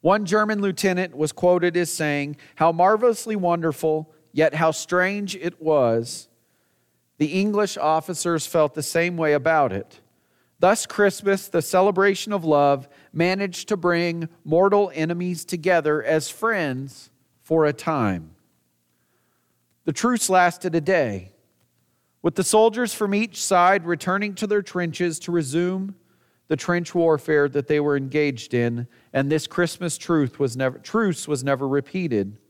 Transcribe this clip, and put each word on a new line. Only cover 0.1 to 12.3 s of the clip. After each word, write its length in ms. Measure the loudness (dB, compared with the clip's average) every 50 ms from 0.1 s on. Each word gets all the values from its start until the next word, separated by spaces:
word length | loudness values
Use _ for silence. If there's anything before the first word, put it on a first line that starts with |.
| 2 2 2
German 340 | 0 0 0 0 0 -2 -2
lieutenant 560 | -2 -4 -4 0 0 0 0 0 -4 -6 -4
was 160 | -4 -4 -4 -4
quoted 440 | 0 2 2 2 4 2 0 0
as 140 | 0 -2 -2
saying, 460 | -4 -4 -2 -2 -2 -2 -4 -6 -8 -12 -16 -20 _
"How 160 | 0 2 2 4
marvelously 640 | 4 4 4 4 4 2 2 0 0 -4 -6 -4
wonderful, 760 | -2 0 0 0 0 0 -2 -2 0 -2 -2 -2 -2 -4 -8 _ _ _ _ _
yet 220 | 2 2 2 2
how 160 | 2 0 0
strange 680 | 0 -2 -6 -2 0 0 0 0 -2 -4 -6 -8 -10
it 240 | -6 -8 -8 -8 _
was." 680 | -2 2 2 4 4 4 2 0 -2 -4 -10 -14 -16 _ _ _ _ _ _ _ _ _ _ _ _ _ _ _ _ _ _ _
The 220 | -4 -2 0 0
English 360 | 0 0 0 0 0 -2 -2
officers 680 | -2 0 0 0 0 -2 -4 -8 -6 -2 -2 -2 -2 -4
felt 280 | -2 0 2 2 2 0
the 80 | -6 -8
same 340 | -4 -2 0 0 0 -2
way 160 | -2 0 2 2
about 400 | 2 2 2 2 2 2 2 0
it. 280 | -4 -8 _ -18 -20 _ _ _ _ _ _ _ _ _ _ _ _
Thus, 280 | 2 2 4 2 -2
Christmas, 600 | -8 -2 2 2 2 2 0 -2 -2 -2 -2 -4
the 160 | -4 -4 -4 -4
celebration 720 | 0 2 2 4 4 4 4 2 2 2 0 -4 -6